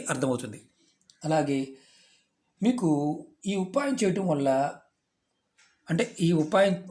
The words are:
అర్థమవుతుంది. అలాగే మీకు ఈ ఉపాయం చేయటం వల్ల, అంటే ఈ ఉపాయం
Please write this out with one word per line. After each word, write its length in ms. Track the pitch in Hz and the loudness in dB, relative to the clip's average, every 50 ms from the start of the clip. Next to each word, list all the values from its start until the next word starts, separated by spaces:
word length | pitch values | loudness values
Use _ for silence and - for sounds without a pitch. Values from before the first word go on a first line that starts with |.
| - - | -2 -4
అర్థమవుతుంది. 480 | 156 127 135 131 127 120 - 113 107 - - _ _ _ _ _ _ _ _ _ _ _ - | -4 -2 0 0 -2 -2 -4 -8 -14 -16 -18 _ _ _ _ _ _ _ _ _ _ _ -4
అలాగే 360 | 151 160 156 147 143 139 135 135 131 135 - - _ _ _ _ _ _ _ _ _ _ _ _ _ _ _ | 0 0 0 2 0 0 -2 -2 -4 -8 -16 -20 _ _ _ _ _ _ _ _ _ _ _ _ _ _ _
మీకు 280 | 190 226 254 247 202 160 151 143 147 147 151 - - - _ _ - 196 | 0 0 0 2 2 2 2 2 0 -2 -4 -6 -10 -16 _ _ -6 -4
ఈ 40 | 196 196 185 | -2 -2 -4
ఉపాయం 300 | 185 - 277 285 277 262 | -2 -2 -2 -2 0 0
చేయటం 280 | - 220 190 170 196 190 180 | 0 0 0 0 0 0 0
వల్ల, 200 | 156 143 139 135 135 135 139 143 - - - _ _ _ _ _ _ _ _ _ _ _ _ _ _ _ _ _ _ _ _ - | 0 2 2 2 2 2 0 -2 -4 -8 -18 _ _ _ _ _ _ _ _ _ _ _ _ _ _ _ _ _ _ _ _ -2
అంటే 180 | 165 170 240 - - - | -2 0 0 -2 -2 0
ఈ 100 | - 165 175 156 151 | 2 2 4 2 2
ఉపాయం 300 | 151 - 190 196 202 185 - - - | 2 4 4 4 4 2 0 -4 -2